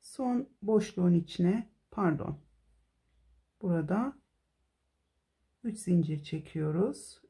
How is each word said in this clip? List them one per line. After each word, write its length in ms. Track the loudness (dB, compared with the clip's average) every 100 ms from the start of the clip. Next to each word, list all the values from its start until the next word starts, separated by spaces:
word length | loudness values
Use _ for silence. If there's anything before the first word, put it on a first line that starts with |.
Son 480 | -16 -6 -2 -2 -4 _
boşluğun 520 | 2 2 2 2 4
içine, 560 | 4 2 0 2 2 -4 _ _
pardon. 480 | -2 0 0 -4 -8 _ _ _ _ _ _ _ _ _ _ _ _
Burada 560 | -2 -2 0 -2 -2 -6 _ _ _ _ _ _ _ _ _ _ _ _ _ _
üç 140 | -8 -6
zincir 440 | 2 2 2 -4
çekiyoruz. 1000 | -6 -10 -8 -6 -2 0 -2 -4 -14 -20